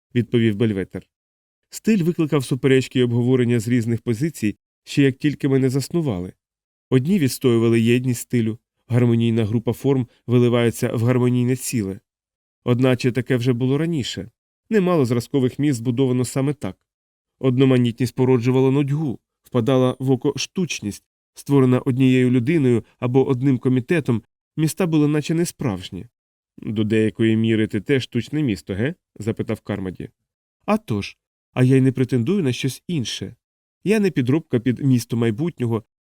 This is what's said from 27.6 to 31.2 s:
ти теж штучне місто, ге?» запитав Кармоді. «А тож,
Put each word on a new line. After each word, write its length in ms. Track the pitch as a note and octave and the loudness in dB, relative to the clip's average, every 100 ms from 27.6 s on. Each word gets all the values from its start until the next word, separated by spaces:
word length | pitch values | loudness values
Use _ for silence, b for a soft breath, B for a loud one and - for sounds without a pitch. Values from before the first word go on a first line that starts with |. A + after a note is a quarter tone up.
| G#2+ | 0
ти 140 | G#2+ | -4
теж 220 | - C#3 | -2 -2
штучне 400 | - B2 - D3+ | -2 -6 -6 -4
місто, 320 | C#3+ F#2+ - | -4 -4 -6
ге?» 200 | G2 B2+ F3 _ - | -6 -6 -8 _ -10
запитав 440 | G#2+ G#2+ - G#2+ | -8 -6 -6 -8
Кармоді. 500 | - G2 F#2 - - _ _ _ _ _ - | -6 -8 -8 -10 -14 _ _ _ _ _ -4
«А 100 | G#3+ | -2
тож, 420 | - G#2+ G2 - | -2 -6 -6 -14